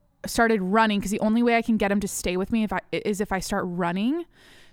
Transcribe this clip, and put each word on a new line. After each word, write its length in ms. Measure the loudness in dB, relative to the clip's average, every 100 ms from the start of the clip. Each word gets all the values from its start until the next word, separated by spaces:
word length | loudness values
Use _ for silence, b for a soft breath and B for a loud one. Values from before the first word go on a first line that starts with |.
| _ _ -4
started 340 | 2 2 2
running 400 | 2 4 4 2
'cause 80 | -2
the 100 | -2
only 200 | 0 2
way 140 | 4 2
I 80 |
can 140 | 2 2
get 140 | 2
him 80 | 0
to 80 | -2
stay 300 | -4 -2 -2
with 140 | -2
me 120 | -2
if 80 | 0
I, 100 | -4 -4
is 300 | -4 -2 -2
if 100 | -2
I 80 | -4
start 240 | -2 -4 -2
running. 580 | -2 -2 0 0 -2 -4 b b b b